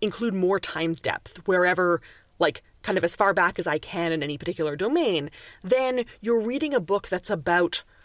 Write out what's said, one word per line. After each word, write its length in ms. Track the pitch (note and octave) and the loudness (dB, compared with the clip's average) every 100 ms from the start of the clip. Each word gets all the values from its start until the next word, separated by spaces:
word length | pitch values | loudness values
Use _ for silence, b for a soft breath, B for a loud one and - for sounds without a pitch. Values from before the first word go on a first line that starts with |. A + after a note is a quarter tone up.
include 320 | G#3 - A#3 | -4 -2 -2
more 260 | F#3+ F3+ G3 | 2 2 2
time 340 | - D#3 E3 E3 | -2 -4 -4 -2
depth 500 | G#2+ - - - G3 | -4 -6 -8 -6 0
wherever, 560 | F#3 F3+ F3+ F3+ E3 B B B - | 2 4 2 2 0 B B B 0
like, 240 | E3 - - _ | 0 0 -10 _
kind 160 | - F#3+ | -4 0
of 60 | |
as 120 | E3 - | 0 2
far 180 | G3 F#3+ | 2 4
back 240 | F3 F#3+ | 2 0
as 80 | E3 | -2
I 100 | D3+ | -4
can 340 | - F#3 E3+ | -4 -4 -2
in 120 | D#3+ | -2
any 160 | C#3+ C#3+ | -4 -6
particular 360 | E3+ - D3+ D3 | -6 -4 -4 -2
domain, 540 | G#3+ E4+ C4 D#3+ C#3+ B B B | 0 2 2 0 -4 B B B
then 440 | F#3 C4 C4 B3+ A#3 B | 0 2 2 0 -4 B
you're 220 | G#3+ A#3 | 0 0
reading 320 | A3 C4+ D4+ | 0 -2 0
a 60 | B3+ | 0
book 300 | D#3+ G3 - | 0 -2 -2
that's 200 | F3+ - | -4 -2
about 540 | F3 F3 F3 F3 - b b | -4 2 2 2 -2 b b